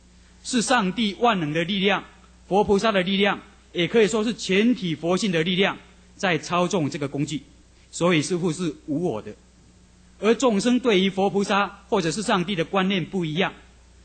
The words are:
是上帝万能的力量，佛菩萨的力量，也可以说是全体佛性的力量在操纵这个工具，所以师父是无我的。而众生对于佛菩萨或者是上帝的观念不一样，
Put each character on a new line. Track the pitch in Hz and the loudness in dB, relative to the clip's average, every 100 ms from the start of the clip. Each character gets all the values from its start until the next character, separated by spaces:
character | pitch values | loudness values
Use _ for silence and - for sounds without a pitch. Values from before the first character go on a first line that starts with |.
| - - - - | -20 -20 -20 -18
是 | - 247 | -4 -2
上 | - 247 185 | 2 2 2
帝 | 208 214 190 | 0 -2 0
万 | 233 196 | 2 2
能 | 151 | 0
的 | 165 | -2
力 | 170 202 | -2 0
量， | 196 185 - - - - - | 0 0 -4 -18 -20 -20 -2
佛 | 190 | 0
菩 | 202 202 | 2 2
萨 | 220 | 2
的 | 202 | 0
力 | 180 196 | 0 2
量， | 196 170 - - - | 0 0 -8 -20 -10
也 | 170 170 | -4 0
可 | 233 | 4
以 | 196 | 2
说 | 220 | 2
是 | 220 | -2
全 | - - 185 233 | -4 0 2 2
体 | 196 180 | 2 -2
佛 | 151 165 185 | -2 0 0
性 | 214 | 0
的 | 165 | 0
力 | 165 185 | 0 0
量 | 190 - - - - - | 0 -2 -12 -20 -20 -6
在 | 190 156 | -2 -2
操 | - 180 180 | 0 0 0
纵 | 185 139 | 0 -2
这 | 160 | -4
个 | 139 | -6
工 | 135 151 | -4 -4
具， | 151 - - - _ - | -6 -10 -20 -20 _ -16
所 | - 170 | -2 2
以 | 165 | 2
师 | 139 180 | 0 -2
父 | 175 | -2
是 | 156 175 - - | -2 -6 -6 -6
无 | 147 | -4
我 | 175 107 | -4 -4
的。 | 104 - - _ - - _ _ - - | -8 -16 -20 _ -20 -20 _ _ -20 -4
而 | 202 | 0
众 | 226 254 196 | 2 2 2
生 | 247 240 | 2 2
对 | 247 190 | 4 2
于 | 190 | 2
佛 | 190 196 | 0 0
菩 | 196 | 0
萨 | 202 196 190 - - | 0 0 -2 -6 -4
或 | 202 | -2
者 | 165 | 0
是 | 160 | -2
上 | 196 202 | 0 0
帝 | 175 | 0
的 | 185 | -2
观 | 160 196 185 | -2 0 0
念 | 196 | 0
不 | 151 190 | -2 -4
一 | 160 | -4
样， | 156 175 - - - - - | -2 -2 -4 -20 -20 -20 -20